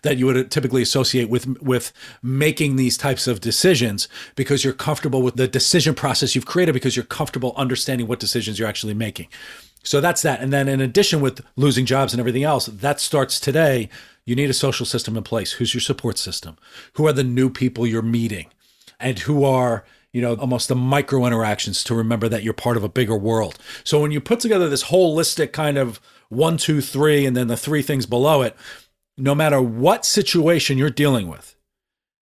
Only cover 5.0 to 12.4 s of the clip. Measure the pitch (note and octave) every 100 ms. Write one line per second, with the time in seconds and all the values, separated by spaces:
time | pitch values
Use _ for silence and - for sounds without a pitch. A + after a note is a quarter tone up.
5 | D3+ C3 B2+ A#2+ B2+ - - F3 D#3 C3
6 | C3+ A#2+ C#3 C3 - F3+ E3+ C3 B2 A#2+
7 | A2+ - D3 C#3+ B2 C#3+ C3 B2+ - B2+
8 | A2+ A#2+ G#2 A#2 G#2 G2+ A2 - G#2+ G#2
9 | G#2+ - D#2+ - - - - _ - C#3+
10 | F3 E3+ D#3 A#2+ C3 C#3 C#3 C3+ C3 G3
11 | G3+ D#3 C3+ - - - C#3+ B2 B2 C3+
12 | B2+ A#2+ B2 B2